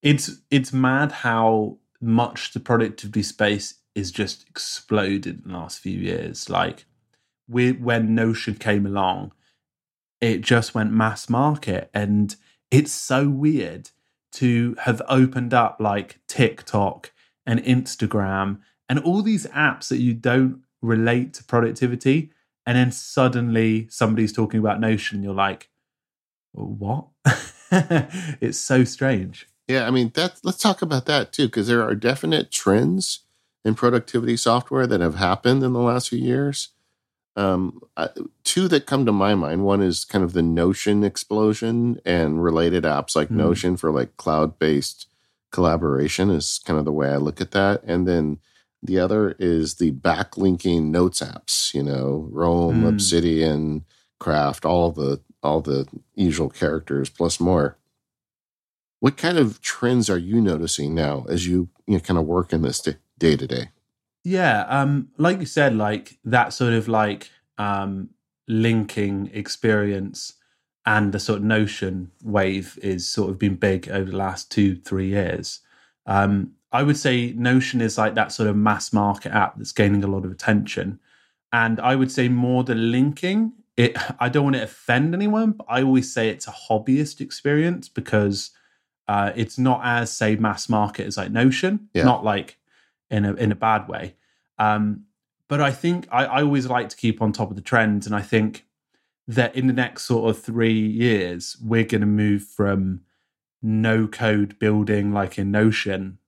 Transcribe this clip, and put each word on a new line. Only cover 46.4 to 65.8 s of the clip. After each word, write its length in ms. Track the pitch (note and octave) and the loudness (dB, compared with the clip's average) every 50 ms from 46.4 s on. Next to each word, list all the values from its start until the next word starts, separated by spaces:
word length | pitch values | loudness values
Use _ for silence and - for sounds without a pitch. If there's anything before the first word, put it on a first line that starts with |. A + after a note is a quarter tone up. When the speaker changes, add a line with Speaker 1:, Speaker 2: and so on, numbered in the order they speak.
| C#2+ - - - - | -2 -4 -6 -8 -4
Speaker 2:
kind 140 | - E2+ D2+ | -2 -2 0
of 60 | D2+ | 0
the 80 | D2+ D2 | 0 -2
way 160 | D2+ D2 C#2 | 0 0 0
I 60 | C#2+ | 0
look 240 | C#2+ C#2+ D2+ D2 - | 0 -2 -2 -4 -6
at 100 | F2+ F2 - | -8 -4 0
that. 300 | G2+ G2 G2 G2+ - - | 0 2 2 0 -2 -2
And 220 | - E2+ F2 F2+ | -2 -2 0 0
then 320 | F2+ F2 E2+ D#2 D2+ D2 D2 _ _ _ _ _ _ _ _ - | 2 2 0 0 0 -4 -6 _ _ _ _ _ _ _ _ -8
the 180 | - F#2 F#2+ | -2 0 0
other 340 | F2+ F2+ G#2+ G#2+ G#2+ G2 - _ | 2 2 2 2 0 0 -2 _
is 360 | F#2+ F2 E2+ E2 D#2+ D2+ - | 0 0 2 2 0 -2 -2
the 140 | - F2 D#2+ C#2 | 0 0 0 0
backlinking 920 | C2 - F2 E2 D#2+ G2+ - - - F#2+ F#2+ F#2 F2 - F#2 E2+ E2+ D#2 D#2 D2+ | 0 0 0 0 0 -2 -6 -4 0 2 2 2 2 0 0 0 2 0 0 2
notes 280 | F2 F2+ F2+ - - - | 2 2 2 0 -4 -8
apps, 520 | C2+ - - _ - - - - - - | -8 -10 -16 _ -4 -4 -2 -2 -2 -2
you 80 | C#3+ C#3 | -4 -2
know, 460 | - C#2 C2 C2 C#2 C#2 D2+ D#2 D#2 | -2 -2 -2 -2 -2 -2 -4 -6 -8
Roam, 520 | - C#2+ E2+ E2+ E2+ E2+ E2+ E2+ E2 A2+ A2+ | -4 -2 0 2 4 4 2 2 2 4 4
Speaker 1:
Mm. 60 | - | 4
Speaker 2:
Obsidian, 920 | - G#2 G2 - E2 E2+ E2 E2+ D#2+ D#2+ D#2+ D#2+ D2+ D2+ D#2 D#2 D2+ D#2 D#2+ _ _ _ _ _ _ _ | 2 2 0 2 2 2 2 2 2 2 2 2 0 0 -2 -2 -4 -6 -8 _ _ _ _ _ _ _
Craft, 440 | - - D#2 D2+ D2 C#2 C2+ - - | -4 -2 0 0 0 0 -2 -2 -2
all 280 | D#2+ F2 F2 E2+ E2+ D#2 | 0 2 2 2 2 0
the, 280 | D#2 D2 C2+ C#2+ C#2 _ _ - _ - | -2 -2 -2 -2 -4 _ _ -20 _ -4
all 180 | D2 D2+ D#2 | -2 0 0
the 260 | C#2 D2 C#2 C2+ C#2 - - - _ _ _ | 0 0 -2 -2 -2 -6 -10 -20 _ _ _
usual 340 | - G2+ F2 D2+ - D#2+ C2+ | 0 0 0 2 0 -2 -4
characters 600 | - - - D2+ D2+ D#2+ D#2+ - C#2+ C#2 C2+ C#2 | -4 -4 -2 -2 -2 -2 -4 -4 -4 -4 -4 -4
plus 300 | _ - E2+ E2+ - - | _ -2 -2 -2 -2 0
more. 360 | E2+ F2 F#2 E2+ D2 C#2+ - _ _ _ _ _ _ _ _ _ _ _ _ _ _ _ _ _ _ _ _ _ _ _ _ _ | 0 2 2 2 2 0 -4 _ _ _ _ _ _ _ _ _ _ _ _ _ _ _ _ _ _ _ _ _ _ _ _ _
What 160 | - B2+ C#3+ | 0 0 0
kind 220 | - - E3+ F3 E3+ | 2 -2 0 4 4
of 220 | C#3 A2 G#2 - | 4 2 2 -4
trends 480 | _ - - - - A#2+ B2 B2 A2+ G2+ | _ -10 -8 -2 0 0 2 2 2 2
are 100 | G2 F2 | 0 -2
you 220 | F2 F#2 G#2+ A#2 | -2 0 0 2
noticing 540 | A2+ G2 E2+ D#2 E2 D#2+ - - D2 C#2+ D#2+ | 2 2 2 0 -2 -4 -4 -4 -4 -2 -2
now 320 | E2 D#2+ D2 C#2+ C2+ B1 - | 0 -2 -2 -2 -4 -6 -4
as 180 | E2 F2 E2+ | -4 -2 -2
you, 220 | F2 F2+ F#2 F2+ F2 _ _ _ | 0 0 0 0 -2 _ _ _
you 80 | - G#2+ | 0 0
know, 60 | F2+ | 0
kind 180 | E2 - F2+ E2+ | 2 0 0 0
of 60 | D#2+ | 0
work 260 | D2 E2+ F2+ F2 - - | 2 0 0 0 0 0
in 100 | D#2+ D#2 | 0 0
this 180 | C2 B1+ - | 0 -2 -2
day, 160 | - - C#2+ - _ _ _ _ | -4 -6 -6 -6 _ _ _ _
day 180 | - E2 D2+ | 2 2 2
to 100 | - C2+ | 2 0
day? 240 | B1 A#1+ B1+ B1 - _ _ _ _ _ _ _ _ _ _ _ | -6 -6 -8 -8 -10 _ _ _ _ _ _ _ _ _ _ _
Speaker 1:
Yeah, 380 | F3 F#3 F#3 F3+ D#3 A#2 G#2 G2+ - | -4 -2 2 2 2 2 2 0 -2
um, 400 | C3 C#3 C#3 C#3+ C#3+ C#3+ B2 - _ - | 0 0 2 2 0 -2 -2 -6 _ 0
like 220 | D3+ F3 F#3 F#3+ | 0 0 2 0
you 60 | F3 | -4
said, 300 | - - - D3 C#3 A#2 | -4 0 2 2 2 2
like, 420 | G#2+ | 2